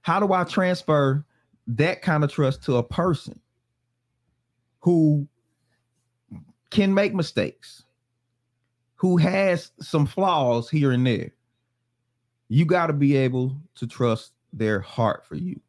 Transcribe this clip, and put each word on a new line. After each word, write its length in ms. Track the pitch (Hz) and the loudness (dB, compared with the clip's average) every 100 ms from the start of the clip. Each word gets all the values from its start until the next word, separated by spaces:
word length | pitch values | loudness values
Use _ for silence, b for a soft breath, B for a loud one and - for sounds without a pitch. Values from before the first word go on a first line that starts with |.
how 180 | - 175 | -2 0
do 140 | 208 | 2
I 100 | 185 | 0
transfer 840 | 175 - 185 180 - 151 139 139 147 _ _ _ - | 0 0 0 -2 0 2 2 0 -4 _ _ _ -8
that 340 | 113 156 - | -2 0 0
kind 220 | - 156 | 0 0
of 80 | 147 | 0
trust 320 | - 135 135 | 0 -2 -2
to 120 | - 123 | -2 -2
a 80 | |
person 560 | 117 - 175 156 - - _ _ _ _ _ _ _ _ _ _ _ _ _ _ | -2 -2 -2 -2 -6 -20 _ _ _ _ _ _ _ _ _ _ _ _ _ _
who 480 | - 175 156 147 143 _ _ _ _ _ _ _ _ _ _ - - _ _ | 2 4 4 2 -2 _ _ _ _ _ _ _ _ _ _ -20 -20 _ _
can 220 | - 196 | 0 2
make 200 | 196 202 | 2 0
mistakes, 680 | 196 156 - 82 - - - _ _ _ _ _ _ _ _ _ _ _ _ | -2 -4 -4 -4 -8 -20 -20 _ _ _ _ _ _ _ _ _ _ _ _
who 220 | 185 180 | 0 2
has 540 | 160 190 196 175 - _ | 2 2 0 0 -6 _
some 260 | - 160 147 | -6 -2 -2
flaws 640 | - 190 165 127 117 117 | 0 0 0 0 0 -2
here 220 | 156 139 | 0 2
and 140 | 123 127 | 2 0
there? 260 | 110 - - _ _ _ _ _ _ _ _ _ _ _ | -2 -4 -14 _ _ _ _ _ _ _ _ _ _ _
You 160 | 123 160 | 0 2
gotta 280 | 180 165 | 2 0
be 220 | 147 139 139 | 0 2 2
able 400 | 131 127 127 135 165 _ | 0 -2 -4 -6 -14 _
to 120 | 117 | -12
trust 460 | - 120 110 - _ _ | -2 0 0 -6 _ _
their 300 | - 110 104 | -4 -2 -2
heart 440 | 95 - 113 - - | -4 -2 -2 -2 -8
for 100 | 76 | -10
you. 240 | 180 - | -8 -10